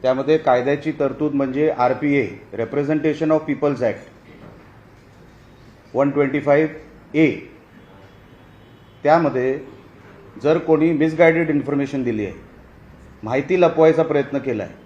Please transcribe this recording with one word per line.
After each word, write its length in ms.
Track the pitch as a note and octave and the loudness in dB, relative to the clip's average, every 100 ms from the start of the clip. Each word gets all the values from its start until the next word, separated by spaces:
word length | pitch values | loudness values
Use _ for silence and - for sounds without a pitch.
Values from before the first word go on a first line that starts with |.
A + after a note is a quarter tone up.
त्यामध्ये 360 | B2+ C3 C3+ D#3 | 0 -2 0 0
कायद्याची 540 | D3 B2 B2+ D3 D#3 | 2 0 0 -2 -4
तरतूद 420 | - C#3 C3+ D3+ | -4 -4 -2 -2
म्हणजे 360 | C#3+ C3+ C3 D#3 | -2 -2 0 -2
आरपीए, 580 | - B2 B2+ D3 C#3+ G#2 - - | 2 0 0 0 0 -2 -8 -12
Representation 760 | G2+ A2+ C#3 C#3+ D#3 D#3 D3+ D#3 | -8 -4 -4 -2 0 -2 -2 0
of 80 | D#3 D#3 | 0 -2
People's 300 | C3+ D3 B2+ | -2 -2 0
Act 560 | A#2+ G2+ - - - - - - - - - - - - - - - - - - - | -4 -4 -14 -20 -20 -20 -20 -20 -20 -20 -20 -20 -20 -20 -20 -20 -20 -20 -20 -20 -8
वन 160 | A#2+ C#3+ | -2 0
ट्वेंटी 300 | C#3+ C#3 C#3+ | 0 0 0
फाईव्ह 760 | C#3 C#3+ D#3 - - - - D3+ | 2 2 2 -4 -20 -20 -6 2
ए, 180 | D#3 - - - - - - - - - - - - - - - - - | 2 0 -12 -20 -20 -20 -20 -20 -20 -20 -20 -20 -20 -20 -20 -20 -20 -4
त्यामध्ये 600 | C#3+ E3 D3+ B2+ C3 C3+ - - - - - - - - | 2 4 4 0 -2 -4 -8 -20 -20 -20 -20 -20 -20 -4
जर 140 | C#3+ D#3+ | 0 0
कोणी 340 | D#3+ D#3 D#3+ | 2 2 4
मिसगायडेड 580 | D#3 D#3+ D#3 E3 E3 D#3+ | 2 0 4 4 4 0
इन्फॉर्मेशन 540 | D3 B2+ C#3 C3+ C#3 | -2 -2 -4 -4 -4
दिली 220 | A#2+ G#2+ G2 | -4 -4 -6
आहे, 80 | E2 - - - - - - - - | -10 -20 -20 -20 -20 -20 -20 -20 -14
माहिती 380 | A2 C3 C#3 F#3 | -4 -4 0 2
लपवायचा 420 | E3+ - D#3+ D#3 | 2 6 4 4
प्रयत्न 340 | D#3+ D3 C3+ C#3 | 0 0 -2 -4
केला 260 | C3+ A2+ | -4 -6
आहे 100 | F2 - | -8 -14